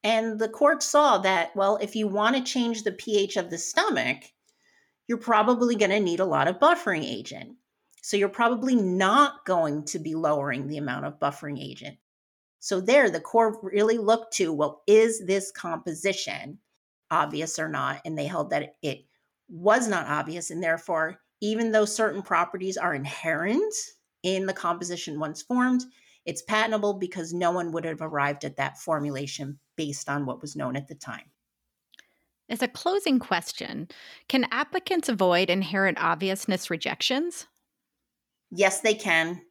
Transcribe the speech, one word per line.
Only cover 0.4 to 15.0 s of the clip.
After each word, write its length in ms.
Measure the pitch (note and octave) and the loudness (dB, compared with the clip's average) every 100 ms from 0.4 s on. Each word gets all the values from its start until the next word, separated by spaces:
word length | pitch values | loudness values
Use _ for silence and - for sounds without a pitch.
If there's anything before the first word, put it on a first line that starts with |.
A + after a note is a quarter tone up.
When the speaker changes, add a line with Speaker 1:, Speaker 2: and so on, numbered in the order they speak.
| A3 | -4
Speaker 1:
court 360 | - D4 D#4+ | 4 4 4
saw 340 | - D4 D4 G3+ | 4 6 6 6
that, 380 | F#3+ F#3 E3 G3 | 4 2 0 0
well, 220 | G3 G#3+ | 2 2
if 180 | G#3 A3 | -2 -2
you 120 | G#3+ | -2
want 280 | G3+ G#3+ C4 | 2 2 2
to 80 | |
change 400 | B3+ B3+ A#3 A3 | 0 -2 -2 -2
the 80 | G#3+ | -4
P 260 | F#3+ - G#3 | -6 0 0
H 180 | G3+ G3+ | 2 -2
of 140 | F3 | -4
the 80 | E3+ | -6
stomach, 680 | - - G4+ G#3 B2 C3+ - _ _ _ _ _ _ _ - | -2 0 0 0 0 -4 -8 _ _ _ _ _ _ _ -6
you're 100 | A#3 | -6
probably 580 | A#3 G#3+ A3 A#3+ A#3+ A3+ | 2 4 4 4 2 2
gonna 240 | G3+ G#3 | 2 2
need 200 | F#3 E3+ | 2 0
a 40 | F#3 | 2
lot 220 | C#3+ C#3+ | 2 2
of 120 | F#3 | 4
buffering 440 | D4 E4+ A#3 E3 | 4 4 0 -2
agent. 540 | - A2 B2 A2+ - - _ _ _ _ | -4 -6 -10 -14 -16 -20 _ _ _ _
So 160 | - G3+ | -4 0
you're 120 | G3 | 0
probably 460 | G3+ A#3 A#3+ B3+ B3 | 2 2 2 2 2
not 720 | F#3+ F3+ F#3+ B3 C#4+ C#4+ - | 4 2 4 6 4 2 -2
going 400 | F3+ D#3+ D3 D3 | 0 2 -2 -4
to 120 | F3 | -8
be 160 | D#3 | -6
lowering 540 | D#3+ D#3+ D3 C#3+ B2+ C#3 | -2 0 0 0 -4 -4
the 100 | D3+ | -6
amount 280 | C#3+ C3 C#3+ | -4 -4 -6
of 140 | D3 | -2
buffering 400 | C#3+ C#3+ D3 D3 | -4 -4 -10 -10
agent. 380 | C#3 - C#3+ - _ _ _ _ _ _ | -10 -14 -16 -18 _ _ _ _ _ _
So 200 | - F#3+ | -4 -2
there, 300 | F#3 C#4 A#3+ | 4 6 6
the 100 | E3 | 2
court 380 | - A3+ A3+ A3 | 2 4 4 2
really 340 | F#3+ G3+ A3 A#3 | -4 2 4 4
looked 380 | G#3 A3+ A3+ - | 4 2 2 -2
to, 180 | E3+ | 0
well, 300 | D3+ D3 - - | 2 -2 -2 6
is 400 | G#3+ | 8